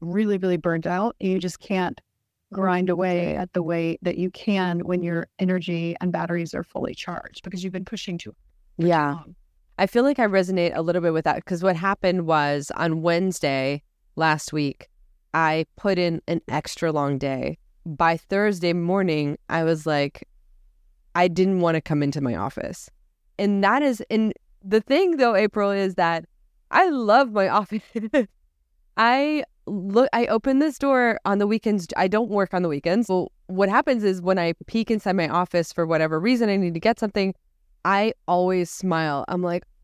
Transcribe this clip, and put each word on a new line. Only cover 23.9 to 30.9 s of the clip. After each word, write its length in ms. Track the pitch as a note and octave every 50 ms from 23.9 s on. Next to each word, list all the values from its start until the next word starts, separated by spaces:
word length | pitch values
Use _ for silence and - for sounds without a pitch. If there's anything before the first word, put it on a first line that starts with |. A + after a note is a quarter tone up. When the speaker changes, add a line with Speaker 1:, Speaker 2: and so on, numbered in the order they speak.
| A#3+ - - -
Speaker 2:
and 240 | A3 G#3+ A3 G#3+ - - _ _ _ _ -
the 180 | F#3+ G#3 A3
thing 360 | - - C4+ E4 G4 F4+ E4 C4+
though, 180 | B3+ A#3+ A3
April, 340 | F#3+ G#3+ G3+ - G#3+ G3+ G3+
is 240 | G3+ G3 G3 F#3+ F3+
that 300 | - F3 E3+ E3 E3 E3 - _ _ _ _ _ _ _ -
I 180 | - D#4+ F#4+ F4+
love 420 | D4 B3+ A3+ G3+ G#3+ B3+ C#4 A#3
my 160 | G#3 G#3 F#3+ D#3+
<laughs> 100 | C#3+ G#3
office. 240 | G3 - G#3+ G#3+ - - - A#3 G#3+ G#3+ - C#4+ G#3 - _ _ _ _ _ _ _ _ _ _ _ _ _ -
I 460 | A3+ A#3 B3 C4+ C#4+ D4+ D4+ D4 - - _ _ _ -
look, 420 | G#3 G3 F3+ G3 G3 A#3 C4+ - -
I 120 | A#3 A#3+ -
open 320 | A3 A3+ - C4+ C4+ C4+
this 180 | D4+ D#4 C4 -
door 400 | C#4 C#4